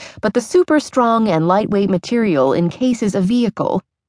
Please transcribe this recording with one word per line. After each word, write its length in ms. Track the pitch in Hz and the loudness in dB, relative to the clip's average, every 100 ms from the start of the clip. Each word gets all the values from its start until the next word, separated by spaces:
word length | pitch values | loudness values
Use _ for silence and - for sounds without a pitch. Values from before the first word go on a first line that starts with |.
| - - | -20 -6
but 120 | 214 | -4
the 80 | 247 | -2
super 380 | 226 359 359 302 | 0 0 2 0
strong 500 | - - 233 226 220 | 0 0 2 2 2
and 200 | 165 165 | 0 2
lightweight 420 | 190 220 202 196 | 0 0 0 0
material 640 | 185 - 240 220 156 131 | -2 -2 -2 0 2 2
encases 600 | 131 175 - 254 233 214 | 2 0 0 -2 0 -2
a 60 | 202 | 0
vehicle 640 | 185 247 233 - - - - _ | 0 0 0 -2 -4 -4 -6 _